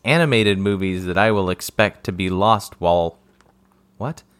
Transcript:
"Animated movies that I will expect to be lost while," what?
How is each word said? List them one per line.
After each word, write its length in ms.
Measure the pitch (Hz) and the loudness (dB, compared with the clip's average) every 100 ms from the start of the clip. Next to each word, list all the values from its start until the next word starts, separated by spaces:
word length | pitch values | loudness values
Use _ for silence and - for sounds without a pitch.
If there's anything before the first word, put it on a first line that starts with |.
"Animated 540 | - 160 160 117 104 98 | -2 0 2 2 2 2
movies 460 | 98 98 95 92 90 | 0 -2 -2 -4 -4
that 120 | 90 | 0
I 120 | 107 | 2
will 180 | 104 90 | 2 0
expect 540 | 90 - - 107 - | -4 -6 -2 -2 -2
to 80 | - | -10
be 180 | 90 92 | -4 -2
lost 500 | 92 104 107 - - | 0 2 2 0 -4
while," 380 | 87 87 85 - _ _ _ _ _ _ _ - | 0 2 0 -6 _ _ _ _ _ _ _ -12
what? 240 | 123 - _ _ | -12 -12 _ _